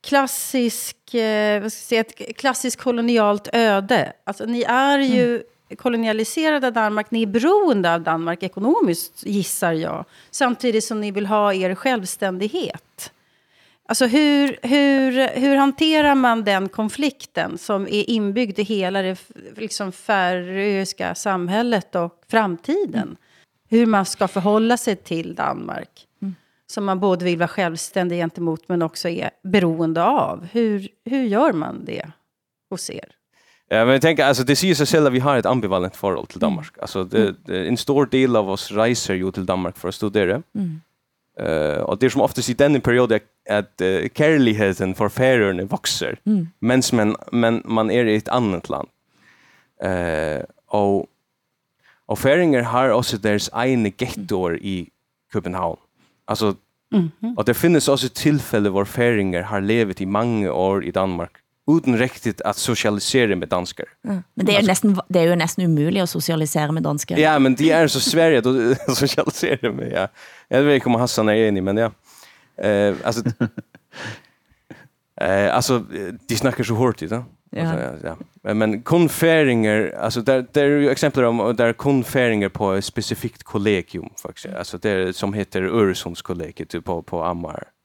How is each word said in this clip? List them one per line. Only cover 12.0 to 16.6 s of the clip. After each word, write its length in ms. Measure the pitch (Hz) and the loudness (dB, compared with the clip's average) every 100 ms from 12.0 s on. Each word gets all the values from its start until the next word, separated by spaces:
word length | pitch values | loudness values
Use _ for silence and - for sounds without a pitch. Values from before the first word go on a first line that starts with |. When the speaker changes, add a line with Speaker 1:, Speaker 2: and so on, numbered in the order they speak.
| 185 - 196 180 208 330 254 - _ - - _ _ _ _ _ _ _ - | -4 -4 -4 -4 -4 -4 -6 -10 _ -20 -20 _ _ _ _ _ _ _ -6
Speaker 1:
Alltså, 180 | 226 254 | 0 2
hur, 520 | 262 302 285 285 - | 4 4 4 2 -2
hur, 680 | 240 285 277 277 262 254 262 - | 0 4 4 4 2 2 0 0
hur 160 | 269 277 | 2 4
hanterar 580 | 277 269 320 311 294 | 4 2 2 4 4
man 300 | 277 247 226 | 4 4 2
den 240 | 208 196 | 0 0